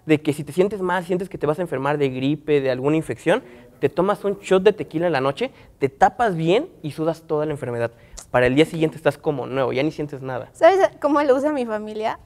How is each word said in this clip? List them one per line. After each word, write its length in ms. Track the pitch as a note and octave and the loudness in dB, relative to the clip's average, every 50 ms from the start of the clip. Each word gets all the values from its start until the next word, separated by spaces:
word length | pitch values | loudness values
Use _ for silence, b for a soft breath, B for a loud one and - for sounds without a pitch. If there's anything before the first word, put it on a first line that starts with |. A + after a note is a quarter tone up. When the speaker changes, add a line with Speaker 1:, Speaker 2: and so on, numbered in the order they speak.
| b | b
Speaker 1:
de 160 | D3+ D#3 D3 | 2 2 2
que 120 | - D3+ | 2 -2
si 100 | C#3 D3 | -4 -4
te 100 | D3 C#3+ | -6 -4
sientes 280 | C3+ F3+ F#3 G#3 A3 G3 | 0 0 0 0 0 -2
mal, 240 | F#3 F3+ F3+ F#3+ E3+ | -2 -2 -2 -2 -2
sientes 240 | E3+ F#3 F3 G3 F3+ | -2 -2 -4 -4 -6
que 100 | - - | -8 -4
te 80 | - | -2
vas 140 | D3 D#3 F3 | -2 -2 -2
a 20 | |
enfermar 340 | F3+ E3 C#3+ C3 C3+ C#3+ D3+ | -2 -4 -4 -4 -2 -2 0
de 120 | D3 C#3+ C3+ | 0 0 -2
gripe, 520 | B2+ B2+ C3 C#3 D3+ C#3+ - - D3 C#3+ | -2 -2 -2 -2 -2 -2 0 0 0 2
de 120 | C3+ C3 | 2 0
alguna 240 | B2+ B2+ B2+ C#3+ D#3 | -2 0 0 0 0
infección, 480 | D#3+ D#3 - B2 - - D#3+ F#3 B3+ - B B B B B B - | 0 -2 -4 -8 -4 0 0 0 0 -2 B B B B B B -2
te 100 | - C3+ | -2 -2
tomas 360 | - - F3 G3 G3+ - - | 0 0 0 0 0 -2 -2
un 140 | G3 - - | -4 -6 -4
shot 220 | - - F#3+ F#3+ F#3+ | -2 0 2 4 4
de 80 | G#3+ | 4
tequila 340 | G3+ - C#3+ - - D#3+ F3 | 2 0 -4 -6 -4 -2 -2
en 60 | F3+ | 0
la 80 | D#3+ C3 | 0 0
noche, 320 | C3 C#3 C#3+ - A#3 C4 b b b b b - | 0 -2 -2 -2 -4 -6 b b b b b -4
te 100 | C#3+ C3+ | -4 -2
tapas 460 | - - F#3 G3+ G3 - B3 A3 F3+ | 0 2 2 2 2 2 -2 0 0
bien 340 | D#3+ D#3+ E3 F#3 A#3+ E4 - - - | 0 0 2 2 2 0 -2 -10 -12
y 80 | - D3 | -12 -10
sudas 300 | - - D#3 E3 D#3+ D#3+ | -6 -4 -4 -4 -4 -4
toda 240 | - - D#3+ D3+ D3+ | -6 -4 -4 -2 -2
la 60 | D#3 | -4
enfermedad, 400 | D3+ C3+ - B2 A#2+ A#2 A#2 A2+ - B B B B B B B | -4 -6 -6 -6 -4 -4 -4 -4 -6 B B B B B B B
para 140 | - B2 B2 | 2 2 4
el 80 | B2 C3 | 4 4
día 100 | C#3+ D#3+ | 4 2
siguiente 320 | D#3+ F3 D#3+ D#3+ D#3 D#3 | 2 2 -2 -2 -2 -2
estás 220 | C#3 - D3 C#3 - | 0 -2 -2 0 -2
como 280 | - D#3+ D3 C3 A#2+ | -2 -4 -4 -4 -4
nuevo, 280 | B2 B2+ C3+ C3 A#2+ B2 | -4 -2 -2 -2 0 0
ya 80 | B2 | 0
ni 80 | C#3 D#3 | -2 -2
sientes 320 | D3+ - D3+ D3 D3 B2+ | -2 -6 -8 -8 -10 -10
nada. 260 | C3 C3 C3 A#2 A2 - - | -8 -8 -8 -8 -8 -10 -2
Speaker 2:
¿Sabes 260 | - E4+ E4+ F#4+ F#4 F#4 D4+ - - | 4 4 6 6 6 4 2 0 0
cómo 200 | - C#4+ D4 C#4+ | -2 0 2 2
lo 140 | D4+ C#4+ B3 | 4 2 2
usa 160 | C#4 C4 D4+ | 2 2 -2
mi 140 | D4+ C#4 B3 | -2 -2 -4
familia? 520 | A3+ G#3+ G#3+ G#3+ G#3+ G#3+ G#3+ G#3+ A#3 - - - | -4 -6 -6 -8 -8 -8 -6 -6 -6 -6 -8 -12